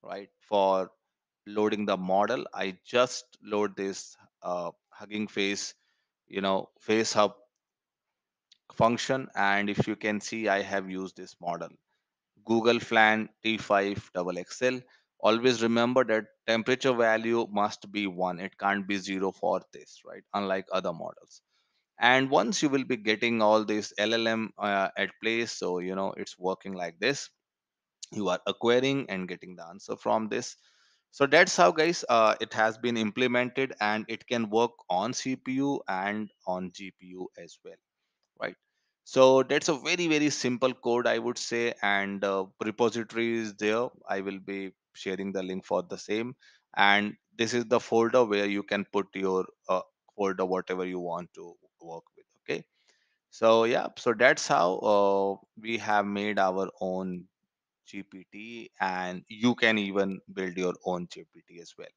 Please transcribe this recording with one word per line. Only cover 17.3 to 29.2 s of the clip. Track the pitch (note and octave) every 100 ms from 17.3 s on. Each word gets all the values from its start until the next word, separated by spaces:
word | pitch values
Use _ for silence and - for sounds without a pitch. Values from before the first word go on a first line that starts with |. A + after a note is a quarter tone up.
| A#2 A2+
must | G#2 G#2 - G#2
be | G2+ G2+
one. | F2+ F2+ F2
It | F#2+ _
can't | G2+ G2+ F#2+
be | G2+
zero | F#2+ F#2+ F#2+
for | - F2+ F#2 -
this, | D2 - -
right? | E2 F2+ _
Unlike | G2+ G2+ F#2+ F#2+
other | F#2+ F2+
models. | E2+ E2 D#2+ _ - _ _ _ _ _ _
And | A#2+ C3 C3
once | D3+ A3+ G3
you | D3+
will | C#3
be | B2 B2
getting | G#2 G#2+ A#2+ A#2
all | G#2+ A2
this | G#2+ G#2+ G2+ -
L | G#2+
L | A2+ A2+
M, | A2+ A2 -
uh, | G2+ G2+ F#2+ -
at | F#2+ -
place, | A2 A2+ A#2
so, | - F#2 F2+
you | F2+
know, | F#2+ G2 -
it's | - -
working | F#2 F#2+ G2
like | F#2 E2+ E2+
this. | A2 C#3 - _ _ _ _ _ _ _ -
You | G#2+ F#2+
are | F2+ -
acquiring | - A#2 B2 C3+ C#3 -
and | F#2+